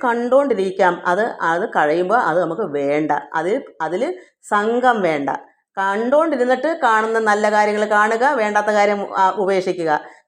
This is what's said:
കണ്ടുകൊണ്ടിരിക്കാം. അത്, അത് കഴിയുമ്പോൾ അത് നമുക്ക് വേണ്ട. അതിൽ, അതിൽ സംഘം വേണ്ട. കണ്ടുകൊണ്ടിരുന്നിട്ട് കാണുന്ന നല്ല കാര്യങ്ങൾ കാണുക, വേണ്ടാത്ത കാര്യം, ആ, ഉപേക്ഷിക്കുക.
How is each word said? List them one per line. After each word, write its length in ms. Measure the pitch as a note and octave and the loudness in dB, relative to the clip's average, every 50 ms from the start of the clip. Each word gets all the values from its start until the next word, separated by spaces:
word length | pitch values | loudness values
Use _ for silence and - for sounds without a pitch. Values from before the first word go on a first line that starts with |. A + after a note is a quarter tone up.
| - | -4
കണ്ടുകൊണ്ടിരിക്കാം. 1000 | B3 A#3 A#3+ A#3+ B3 B3 C#4 C#4+ C#4 A#3 F#3+ F#3+ F#3+ F#3 - G3 F3+ F3 E3+ - | -2 -2 -2 0 2 2 2 4 2 0 -2 -2 -2 0 2 2 2 2 0 -2
അത്, 180 | F3+ F3+ F#3+ A3 - - - | -2 0 0 0 -2 -4 -4
അത് 240 | - E3+ E3+ F3 G3+ A#3 - | -2 -2 -2 -2 -2 -2 0
കഴിയുമ്പോൾ 420 | F#3+ D#3 D3 D#3 F3 F3+ F3+ G#3+ B3 | 0 2 2 2 0 0 0 0 0
അത് 200 | A#3+ E3 D#3 F3+ | 0 0 0 0
നമുക്ക് 220 | F3+ D#3+ E3 F#3+ A3 | 0 -2 -2 -4 -4
വേണ്ട. 500 | E3+ C#3+ C#3+ C#3 C#3 C#3+ D3+ D#3 D3 D3 - - - - | -4 -4 -2 -2 0 0 0 0 0 -2 -2 -4 -4 -4
അതിൽ, 280 | D#3+ D#3+ F3+ A3 C4+ - - - - E3 | -4 -2 -2 -2 -4 -4 -8 -10 -8 -6
അതിൽ 200 | D#3 E3 F#3+ B3 E4 F#4 F#4 - _ _ _ - - | -4 -4 -4 -4 -4 -6 -8 -12 _ _ _ -8 -2
സംഘം 540 | G#3+ G#3 G#3 A3 A#3 B3 B3 B3+ A#3+ A3 F#3 | -2 0 0 0 0 2 2 2 2 2 2
വേണ്ട. 280 | E3 D#3 C#3+ C#3 C#3 D3 - - - _ _ _ _ - | 0 0 0 -2 -4 -6 -6 -8 -14 _ _ _ _ -6
കണ്ടുകൊണ്ടിരുന്നിട്ട് 920 | G3 F#3+ G3 G3 G#3 A3+ A#3+ C#4 D4+ E4 E4 D4 B3 B3 B3 B3+ B3+ B3+ D#4 E4+ E4 D4 | -4 -2 -2 -2 -2 -2 0 2 2 2 2 0 0 0 0 0 0 0 -2 -2 0 2
കാണുന്ന 360 | A#3+ A3 G#3+ A3 A3 A3+ A3+ | 2 2 2 2 0 0 0
നല്ല 320 | A3 G#3+ G#3 G#3 G#3+ G#3 G#3 | 2 2 2 2 2 2 2
കാര്യങ്ങൾ 320 | G#3+ G#3 G#3 G#3 G#3 G#3+ | 2 2 2 2 0 0
കാണുക, 400 | G#3 G#3+ G#3 G#3 G#3+ A3+ A3+ B3 C#4+ D4+ | 2 2 2 2 2 2 2 2 2 2
വേണ്ടാത്ത 340 | B3+ G#3+ G#3 G#3 G#3+ G#3+ | 2 0 0 0 0 0
കാര്യം, 340 | G#3+ G#3 G#3 G#3 G3+ G#3 G3+ G3 - - - | 2 2 2 4 2 2 0 -4 -4 -2 0
ആ, 60 | F#3+ F#3+ | 2 2
ഉപേക്ഷിക്കുക. 600 | F#3 G3+ G3 F#3 G3 F#3 F#3 F#3+ F3 F3+ E3 D#3+ D3+ D3+ - - - - _ | 2 0 -2 0 0 0 0 -2 -4 -4 -2 -2 -2 -2 -4 -8 -20 -20 _